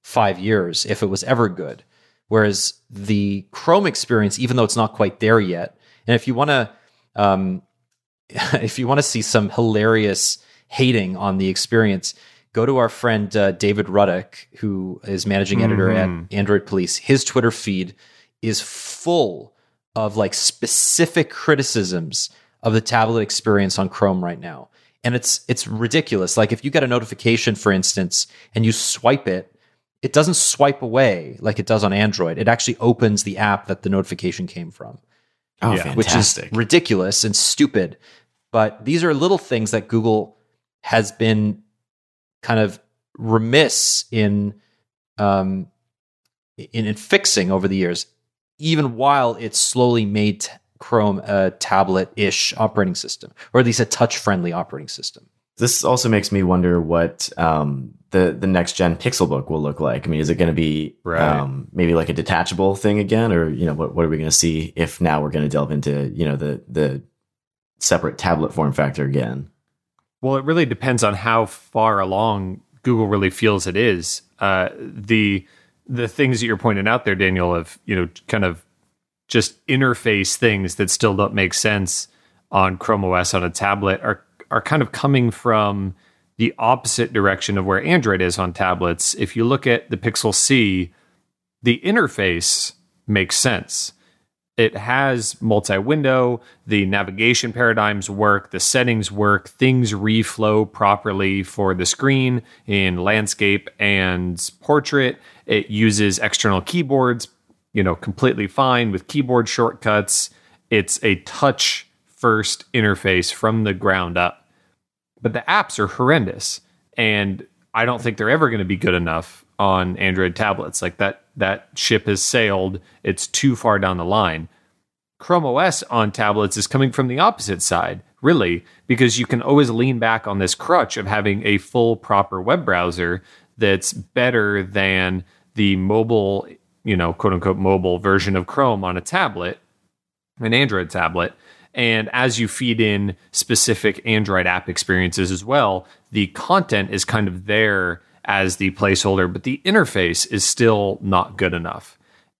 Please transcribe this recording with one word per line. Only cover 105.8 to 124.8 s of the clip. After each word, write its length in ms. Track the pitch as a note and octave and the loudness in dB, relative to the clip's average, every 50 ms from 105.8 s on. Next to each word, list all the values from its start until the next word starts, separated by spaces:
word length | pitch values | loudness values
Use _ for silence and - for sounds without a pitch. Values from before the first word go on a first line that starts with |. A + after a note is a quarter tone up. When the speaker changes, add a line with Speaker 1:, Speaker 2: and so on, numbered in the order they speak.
| A2+ A2 G2+ G#2 G#2 G2 F2+ - | 4 4 4 4 2 2 2 0
Speaker 2:
external 420 | G#2+ G#2 - - - G#2 F#2+ F#2 | -2 -2 -2 0 0 0 0 0
keyboards, 680 | - - F3 F3+ D3+ C3 C#3 C3+ B2+ B2 A#2+ A2+ - - _ _ _ _ _ _ _ _ - | -2 -2 -4 -4 -2 0 0 2 2 0 0 -2 -6 -14 _ _ _ _ _ _ _ _ -2
you 80 | G#2 | 0
know, 140 | F#2+ F#2 F2 | 0 0 -2
completely 500 | - - G#2+ F#2 - C3 B2+ - G#2+ G#2 | -2 -6 -8 -2 0 0 2 2 0 -4
fine 460 | F#2 - C3+ C3+ C3 B2 A#2+ A#2 G#2+ | -4 -2 0 2 2 2 2 2 0
with 160 | F#2+ F2+ - | -2 -4 -6
keyboard 400 | - - D3 C3 B2 B2+ A#2+ A2 | -4 -4 -4 0 2 0 0 0
shortcuts. 800 | - - B2 A#2 A2+ - - - A2 G#2+ G#2+ G#2+ - - - - - - _ _ _ _ _ _ _ | 0 0 0 0 0 -2 -2 0 2 2 2 2 0 -2 -2 -2 -6 -10 _ _ _ _ _ _ _
It's 320 | A#2 G#2 F#2 - - - | 0 0 0 0 -4 -2
a 140 | - G#2+ F#2+ - | 0 0 0 0
touch 640 | - - - - D3 C3+ - - - - - - - _ _ _ _ | -4 -10 -4 0 0 0 2 0 -2 -2 -4 -6 -10 _ _ _ _
first 640 | _ _ _ B2+ A#2 A2 G#2+ G2+ - - - - _ - | _ _ _ 0 0 0 0 -2 -4 -6 -8 -10 _ 0
interface 600 | A#2+ G#2+ G#2 F#2+ - - F#2+ F#2 F2+ F2 - - | 2 2 2 2 0 0 2 2 2 0 -2 -4
from 300 | - - A2 A2+ A2+ G#2+ | -2 -2 0 0 0 0
the 100 | G#2 F#2+ | -2 -2
ground 440 | - G2+ G2 F#2+ F#2 F2+ F2 F2 | 0 0 0 0 0 -2 -2 -2
up. 280 | F2 F2 F2 - _ _ _ _ _ _ _ _ _ _ _ _ _ _ _ _ _ | 0 -2 -2 -2 _ _ _ _ _ _ _ _ _ _ _ _ _ _ _ _ _
But 120 | - A2+ A2 | -6 -4 -4
the 120 | A#2+ - | -4 -2
apps 320 | E3 F#3+ G#3 - - - - | 0 0 0 -2 -4 -4 -4
are 80 | G2+ | -4
horrendous, 760 | F#2+ - - B2+ C3+ D#3+ D3 G2+ F#2 - G#2 - - - - _ _ _ _ _ _ _ | -2 -2 0 2 2 4 2 2 -2 -4 -6 -8 -8 -8 -10 _ _ _ _ _ _ _
and 500 | - A2+ G#2+ G#2 G#2 G2 G2 F#2+ - - - _ _ _ _ - | 0 2 2 2 2 0 -2 -4 -6 -10 -18 _ _ _ _ -2
I 120 | A2+ A#2 | 0 0
don't 160 | B2 B2 A2 | 0 0 -2
think 160 | A#2+ A#2 G2+ | -4 -4 -4
they're 120 | G#2 G#2+ A2+ | -2 0 2
ever 200 | C#3+ D#3+ D#3 A#2+ | 2 4 2 2
gonna 160 | A2+ G#2 F#2+ | 2 -2 -2
be 120 | F2+ G2 | -2 -2
good 180 | F2+ - F#2 F2+ | 0 2 2 2
enough 500 | F2 F2 E2 D#2+ E2 - - - - _ _ _ | 2 0 0 -2 -4 -6 -8 -16 -20 _ _ _
on 380 | - G2+ G2 F#2+ F#2 F2+ F2+ F2 | 0 2 2 2 2 0 -2 -2
Android 380 | - G2 F#2+ F2+ F#2+ F#2 F2+ E2+ | -2 0 0 2 0 0 0 0
tablets. 460 | - A2 G#2 F#2 - - D2+ - - | -2 -2 -2 -2 -2 -6 -8 -8 -6
Like, 160 | - F2 - | -6 -6 -2
that, 240 | - G2+ G2 - - _ _ _ | -2 -2 -2 -2 -6 _ _ _
that 340 | - G2 F#2+ F2+ - - _ - | -2 -2 -2 -2 -4 -8 _ -8
ship 320 | - - - A#2 G#2 - | -6 0 0 0 2 2
has 140 | G#2+ G2+ F#2 | 0 -2 0
sailed. 580 | - - - A#2+ A2 G2+ G2 F#2+ F#2+ F#2+ F#2+ F#2 - _ _ _ - | -2 0 0 2 2 2 0 0 -2 -4 -4 -8 -12 _ _ _ -4
It's 240 | G2+ F#2 - - | -4 -4 -4 -6
too 280 | - - - C#3 C3+ A#2 | -6 -4 0 2 2 2
far 220 | - - A2+ G#2 | 2 2 2 2
down 200 | G2 F#2+ F#2 F#2 | 4 2 0 -2
the 80 | F2 E2+ | -2 -2
line. 440 | F2+ G#2 A2 G2 E2+ D#2+ D#2+ E2 - _ _ _ _ _ _ | 0 2 2 2 0 -2 -4 -8 -12 _ _ _ _ _ _